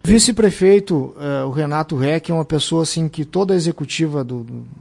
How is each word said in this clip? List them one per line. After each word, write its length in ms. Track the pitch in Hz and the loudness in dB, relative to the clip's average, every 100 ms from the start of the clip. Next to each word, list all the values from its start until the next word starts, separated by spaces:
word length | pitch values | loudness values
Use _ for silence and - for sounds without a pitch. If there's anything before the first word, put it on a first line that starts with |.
O 60 | 165 | 2
vice-prefeito, 1040 | 220 220 214 214 190 185 202 196 160 131 - | 4 4 2 2 4 6 6 4 -2 -2 -6
eh, 240 | 143 139 | -4 -4
o 60 | 135 | -2
Renato 440 | 135 147 151 156 | -2 -2 -2 -2
Reck, 360 | 147 139 160 160 | -2 0 0 -2
é 40 | |
uma 100 | 165 | -2
pessoa, 400 | 156 156 - 165 | 0 -2 0 0
assim, 220 | 160 - 160 | 0 -2 -4
que 200 | 156 143 | -4 -4
toda 260 | 185 196 | -2 2
a 40 | 185 | 2
executiva 680 | 165 160 139 - 160 147 | 0 -4 -6 -2 -2 -2
do, 220 | 123 123 117 120 120 131 | -4 -8 -10 -14 -14 -18